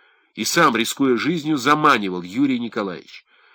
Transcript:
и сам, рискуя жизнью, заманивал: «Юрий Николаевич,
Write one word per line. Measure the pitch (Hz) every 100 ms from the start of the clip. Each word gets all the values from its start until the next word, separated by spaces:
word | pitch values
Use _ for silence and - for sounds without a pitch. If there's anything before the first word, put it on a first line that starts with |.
| _ _ _ -
и |
сам, | 110 170 156 113
рискуя | 113 - 135 117
жизнью, | 123 175 147 151
заманивал: | 123 151 151 123 98 90
«Юрий | 90 110 139 123
Николаевич, | 117 117 98 80 - - _ _ _